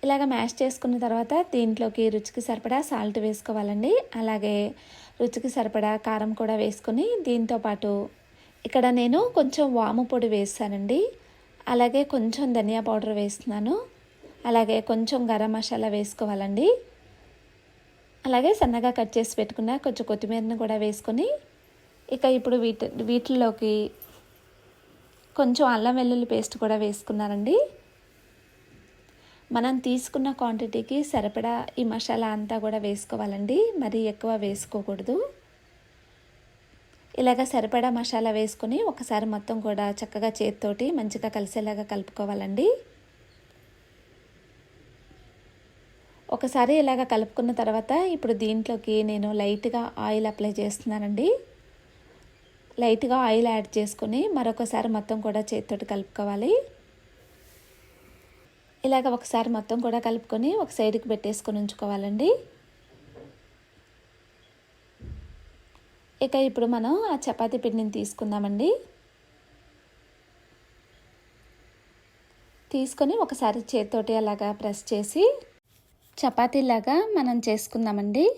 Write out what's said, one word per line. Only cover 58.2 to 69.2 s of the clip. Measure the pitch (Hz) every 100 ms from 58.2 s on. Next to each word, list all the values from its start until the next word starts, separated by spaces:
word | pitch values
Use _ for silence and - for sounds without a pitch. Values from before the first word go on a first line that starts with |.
| _ _ - _ _ _ 262
ఇలాగ | 262 254 240
ఒకసారి | - 233 226 226
మొత్తం | 208 233 240
కూడా | 233 233
కలుపుకొని | 226 226 220 254 415
ఒక | 339 -
సైడ్కి | 214 220 220
పెట్టేసుకొని | 214 208 214 - 208
ఉంచుకోవాలండి. | 208 - 208 202 202 208 302 508 - - _ _ _ - - - - - _ _ _ _ _ _ _ _ _ _ _ _ _ _ _ _ - - - - - _ _ _ _ _ _ _ 269
ఇక | 269 269
ఇప్పుడు | 262 233
మనం | 240 226 339 440
ఆ | 294
చపాతీ | - - 226 240
పిండిని | 240 220 214 208
తీసుకుందామండి. | 208 - 214 208 202 202 294 539 - _ _ _